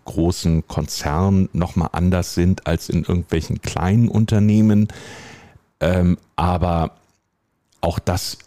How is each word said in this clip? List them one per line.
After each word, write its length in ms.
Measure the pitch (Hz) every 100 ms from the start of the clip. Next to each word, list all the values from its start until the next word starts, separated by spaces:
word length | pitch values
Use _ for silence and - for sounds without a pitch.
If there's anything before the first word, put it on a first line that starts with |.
| -
großen 600 | - 85 - 87 80 -
Konzern 800 | - 76 - - 76 98 95 95
noch 240 | - 87 -
mal 140 | 82
anders 420 | - 90 92 85
sind 320 | - 87 95 -
als 220 | 82 -
in 160 | 85
irgendwelchen 580 | 76 87 82 82 - 78
kleinen 460 | - - 90 107 117
Unternehmen. 800 | 107 110 107 104 107 110 104 104 - - - - - - - _ -
Ähm, 380 | 80 92 90 90 _
aber 640 | - 90 90 87 85 80 - _ _ _ _ _ _ _ -
auch 180 | 85 -
das 380 | - 90 - -